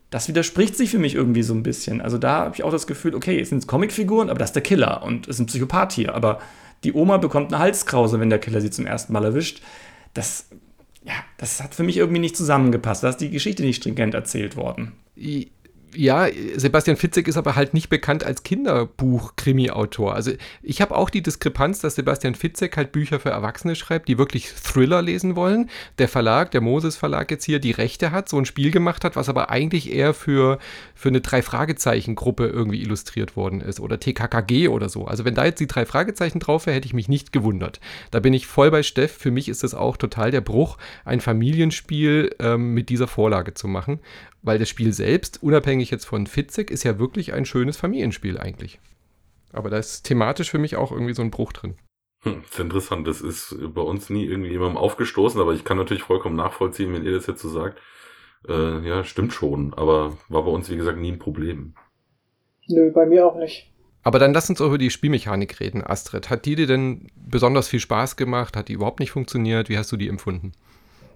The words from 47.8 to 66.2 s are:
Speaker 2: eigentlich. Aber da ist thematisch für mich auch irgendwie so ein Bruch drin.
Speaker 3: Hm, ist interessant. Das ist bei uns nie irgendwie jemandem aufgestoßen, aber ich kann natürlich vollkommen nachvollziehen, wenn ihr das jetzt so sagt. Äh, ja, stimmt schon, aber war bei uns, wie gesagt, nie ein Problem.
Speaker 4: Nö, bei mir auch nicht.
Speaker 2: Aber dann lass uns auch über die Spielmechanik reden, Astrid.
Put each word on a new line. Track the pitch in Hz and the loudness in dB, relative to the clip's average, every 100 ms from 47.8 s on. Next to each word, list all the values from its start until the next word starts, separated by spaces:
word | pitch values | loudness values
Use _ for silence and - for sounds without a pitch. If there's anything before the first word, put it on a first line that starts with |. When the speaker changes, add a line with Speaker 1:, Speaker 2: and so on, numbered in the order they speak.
| 175 262 117 - 98 87 | -2 0 -2 -2 -6 -6
Speaker 2:
eigentlich. | 90 - - - _ _ _ _ _ _ _ | -8 -10 -14 -16 _ _ _ _ _ _ _
Aber | 110 104 | -10 -4
da | 107 | -4
ist | - - | -6 -10
thematisch | - 120 113 151 160 | -6 -2 -2 -2 -4
für | 151 | -2
mich | - - | -2 -2
auch | 127 | -4
irgendwie | - 120 120 | -2 -4 -4
so | |
ein | 113 | -4
Bruch | - 120 | -4 -6
drin. | - 92 87 _ _ _ _ | -8 -12 -12 _ _ _ _
Speaker 3:
Hm, | - 78 - | -8 -8 -10
ist | - | -8
interessant. | 85 95 - 87 78 | -4 -4 -4 -4 -4
Das | 76 | -4
ist | 80 80 - 71 78 | -8 -10 -12 -10 -8
bei | 82 | -4
uns | 78 95 - | -4 -4 -4
nie | 104 87 | -4 -4
irgendwie | 95 90 | -4 -4
jemandem | 87 90 82 | -2 -2 0
aufgestoßen, | 95 - 117 - 110 110 | 0 0 -4 2 2 2
aber | 82 | 0
ich | 80 - | 0 0
kann | 95 | -2
natürlich | 92 92 | 0 -4
vollkommen | - 92 87 80 | 0 0 0 -2
nachvollziehen, | 90 - 95 - 92 | -4 -2 -4 -2 -4
wenn | 85 | -4
ihr | 82 | -2
das | 92 - | -2 -4
jetzt | - | -8
so | 80 | -8
sagt. | 80 95 - - - - - - _ - | -6 -6 -10 -20 -20 -20 -20 -20 _ -4
Äh, | 82 82 80 85 | -2 -2 -2 -2
ja, | 92 | -4
stimmt | 90 - - | -2 -2 -2
schon, | - 71 71 69 | 0 -2 0 -4
aber | 71 78 78 76 73 - | 0 4 4 2 -6 -2
war | 80 | 0
bei | 85 | 0
uns, | 82 87 | -2 -2
wie | 85 | -2
gesagt, | 82 82 | -2 -2
nie | 87 | -4
ein | 87 | -4
Problem. | - 76 82 76 71 - _ _ _ _ _ _ _ _ - | -6 -6 -6 -6 -12 -18 _ _ _ _ _ _ _ _ 0
Speaker 4:
Nö, | 165 160 | 2 4
bei | 160 165 | 4 6
mir | 180 175 | 6 6
auch | 170 | 2
nicht. | 160 - - _ _ _ | -6 -10 -20 _ _ _
Speaker 2:
Aber | - 127 | 2 6
dann | 139 | 6
lass | 156 - | 6 0
uns | 170 | 0
auch | 147 | 2
über | 143 | 2
die | 127 | 0
Spielmechanik | - 147 131 107 98 101 - | 0 0 0 0 -2 -4 -6
reden, | 98 104 | -6 -6
Astrid. | - - - 92 | -4 -6 -4 -10